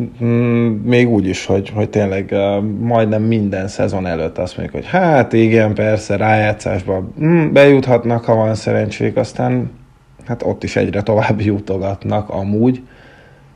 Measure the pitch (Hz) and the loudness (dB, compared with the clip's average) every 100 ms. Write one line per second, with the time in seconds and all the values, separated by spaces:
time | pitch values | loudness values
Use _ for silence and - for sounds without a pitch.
0 | 117 120 120 117 120 117 117 107 117 123 | -8 -4 0 2 2 2 2 0 2 4
1 | 120 107 92 87 - 95 - 107 101 104 | 4 2 0 -4 0 -2 -2 -4 -2 0
2 | 101 95 92 101 98 101 107 101 117 113 | 0 -2 -2 -2 0 0 -2 -4 0 2
3 | 107 107 110 113 101 95 98 - 101 98 | 2 0 0 0 0 -2 -6 -2 -2 -2
4 | 90 82 80 - 90 - 85 - - 185 | -4 -4 -4 -4 -8 -6 -8 -8 -4 0
5 | 175 139 - 113 110 113 107 104 107 107 | 4 4 4 2 4 4 2 0 0 -2
6 | - 101 107 107 107 104 - 98 95 95 | -2 0 2 2 2 -2 -4 -4 -2 -4
7 | 95 - 156 170 147 139 143 135 131 117 | -6 -2 2 2 4 6 6 6 4 0
8 | 117 117 - 113 110 110 113 107 107 - | 0 -2 0 2 2 -2 -2 -2 -2 -2
9 | 113 123 117 - 123 127 120 - - _ | -2 -2 -4 -4 -2 -2 -4 -10 -20 _
10 | _ - - 120 - - 92 104 98 95 | _ -18 -10 -6 -4 -4 -4 -2 -2 -2
11 | 104 107 - 104 104 101 95 95 98 98 | 0 0 0 0 0 -2 -4 -4 -4 -6
12 | 107 107 104 98 98 104 123 127 - - | -4 -4 -4 -6 -4 0 0 0 -8 -20
13 | - - - - - | -20 -20 -20 -20 -20